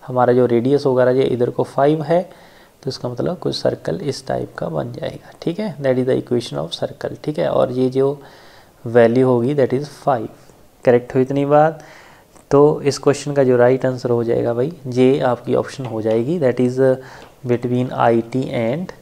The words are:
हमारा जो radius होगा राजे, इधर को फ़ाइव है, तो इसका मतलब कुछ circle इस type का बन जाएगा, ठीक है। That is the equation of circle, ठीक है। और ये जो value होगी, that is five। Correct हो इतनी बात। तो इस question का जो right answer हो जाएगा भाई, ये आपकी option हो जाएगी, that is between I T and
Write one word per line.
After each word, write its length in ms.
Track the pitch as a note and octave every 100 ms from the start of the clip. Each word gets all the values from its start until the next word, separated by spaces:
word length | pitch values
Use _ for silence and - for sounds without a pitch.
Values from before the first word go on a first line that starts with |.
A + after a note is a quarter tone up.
| -
हमारा 260 | B2+ B2
जो 120 | B2 B2
radius 400 | A#2 B2 C#3 C#3
होगा 180 | B2+
राजे, 200 | B2 B2+
इधर 260 | C3+ B2 B2
को 140 | B2 B2+
फ़ाइव 360 | - C#3+ D#3
है, 180 | D3 E3 F3+ - - - - _
तो 60 | C3
इसका 200 | - B2
मतलब 280 | B2 C3+ F3+
कुछ 160 | C#3+ C3+
circle 440 | B2+ B2 - E3+
इस 220 | D3+ - -
type 260 | - - -
का 100 | E3+
बन 220 | D#3 B2+
जाएगा, 400 | B2+ D3+ - - -
ठीक 180 | - E3+
है। 160 | G#3+ C#3+
That 220 | C3+ B2+
is 80 | B2+
the 100 | B2+
equation 420 | - A#2+ A#2 C#3+
of 140 | D3+
circle, 420 | - - - - B2
ठीक 160 | - D3+
है। 100 | D3+
और 220 | C3+ C3
ये 160 | B2+ B2+
जो 300 | C3 C3+ C#3+ - - - - _ _ B2
value 420 | A#2 A#2 A#2+ C3
होगी, 280 | B2 A#2+ D3
that 180 | B2
is 140 | B2+ D3 -
five। 320 | - B2+ A2+ - - - - _ -
Correct 300 | A#2+ A#2+ C3+
हो 40 |
इतनी 260 | C3 C#3 C#3
बात। 380 | D3 D#3 D#3+ - - - - _ - _
तो 300 | C#3 D3 D#3
इस 140 | C#3 C3
question 340 | - C#3 -
का 100 | C#3+
जो 140 | C3 B2
right 280 | A#2+ C3 C3
answer 240 | B2+ B2+
हो 140 | A#2+
जाएगा 300 | A#2 B2 A#2
भाई, 180 | A#2 C3 - C3
ये 320 | B2 B2+ C#3+
आपकी 340 | C3+ A#2+ - B2
option 300 | B2 - B2+
हो 160 | A2
जाएगी, 380 | G#2+ A2+ A#2 F3
that 200 | C3+ A#2+
is 200 | B2 B2+ C3 C3 - - - _ B2+
between 500 | A#2+ B2 B2 B2+ C#3
I 120 | B2 A#2 A2+
T 160 | C3 C3+ C3+
and 340 | A2+ D3+ F#3 -